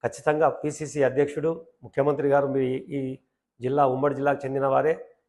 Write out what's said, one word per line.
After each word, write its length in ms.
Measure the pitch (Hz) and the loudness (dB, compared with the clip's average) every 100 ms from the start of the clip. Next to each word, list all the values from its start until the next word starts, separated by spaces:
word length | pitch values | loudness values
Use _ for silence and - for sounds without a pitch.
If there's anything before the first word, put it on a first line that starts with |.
ఖచ్చితంగా 460 | 120 - - 151 156 | -2 -2 -2 2 2
పిసిసి 540 | - 151 147 151 151 | 0 -6 -6 -8 0
అధ్యక్షుడు, 640 | 131 131 143 151 151 165 - _ | 0 2 0 0 -4 -4 -10 _
ముఖ్యమంత్రి 440 | - - 139 139 139 | -10 0 0 2 2
గారు, 200 | 143 143 | 2 2
మీరు 180 | 135 131 | 0 0
ఈ, 120 | 131 - 143 | -2 -6 -8
ఈ 200 | 131 131 _ _ _ _ | -8 -10 _ _ _ _
జిల్లా, 260 | 123 139 139 | -2 2 2
ఉమ్మడి 280 | 131 143 135 | 4 0 0
జిల్లాకు 300 | 139 139 135 | 0 0 -2
చెందిన 220 | 135 135 | -2 2
వారే 480 | 135 143 165 - _ | 2 2 -2 -6 _